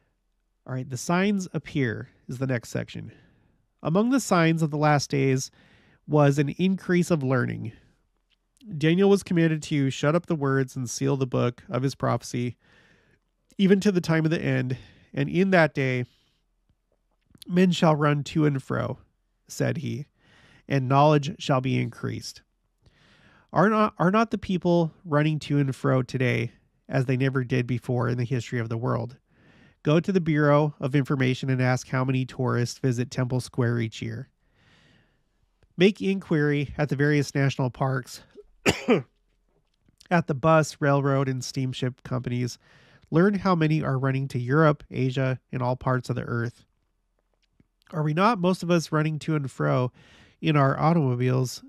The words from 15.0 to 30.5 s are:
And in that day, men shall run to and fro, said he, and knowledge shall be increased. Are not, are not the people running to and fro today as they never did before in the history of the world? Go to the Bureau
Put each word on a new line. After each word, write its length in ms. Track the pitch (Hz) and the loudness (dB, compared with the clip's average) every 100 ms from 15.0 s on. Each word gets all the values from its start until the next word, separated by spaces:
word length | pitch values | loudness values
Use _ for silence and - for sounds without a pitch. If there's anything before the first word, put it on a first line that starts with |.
| _ | _
And 140 | - 143 | -6 -2
in 220 | 160 196 | 0 2
that 220 | 190 156 | 4 4
day, 320 | 147 131 127 123 _ _ _ _ _ _ _ _ _ _ _ _ - - | 2 -4 -4 -6 _ _ _ _ _ _ _ _ _ _ _ _ -20 -2
men 240 | 180 190 | 2 4
shall 240 | 170 170 151 | 4 4 4
run 280 | 151 147 | 2 0
to 220 | 135 160 151 | -2 0 0
and 160 | 139 | 0
fro, 380 | - 120 117 131 _ _ _ _ _ | -4 -4 -4 -8 _ _ _ _ _
said 300 | - 127 120 | -4 -4 -4
he, 280 | 123 113 147 _ _ _ _ _ - | -6 -10 -12 _ _ _ _ _ -4
and 200 | 139 127 | -2 2
knowledge 480 | 139 147 151 139 - | 4 6 4 0 -6
shall 200 | - 135 | -2 -2
be 200 | 131 123 | 0 -2
increased. 640 | 123 - 120 113 - - _ _ _ _ _ _ _ _ _ _ _ | -4 -6 -10 -10 -12 -18 _ _ _ _ _ _ _ _ _ _ _
Are 180 | - 190 | 2 2
not, 260 | 220 214 - | 4 0 2
are 140 | 170 | 2
not 180 | 208 226 | 2 0
the 80 | 208 | -2
people 560 | - 185 180 170 165 - | -4 -2 2 2 0 -4
running 360 | 180 147 151 156 | -2 0 0 -2
to 180 | - 143 | -2 0
and 180 | 139 127 | 0 -2
fro 280 | 143 131 | 0 0
today 480 | 127 127 127 120 117 - _ _ - | 0 -2 0 0 -4 -10 _ _ -4
as 180 | 139 127 | -2 0
they 120 | 127 | 0
never 260 | 135 135 | 0 -2
did 220 | 120 127 123 | -2 -2 -2
before 420 | 123 - 123 123 | -4 -4 -2 -2
in 120 | 123 | -2
the 40 | |
history 360 | 120 131 - 123 | -2 -4 -4 -6
of 100 | 113 | -4
the 80 | 113 | -4
world? 400 | 127 120 117 131 _ _ _ _ _ _ | -4 -4 -6 -14 _ _ _ _ _ _
Go 180 | - 156 | 2 2
to 120 | 170 | 2
the 100 | 190 | 0
Bureau 540 | 165 151 147 | 0 2 4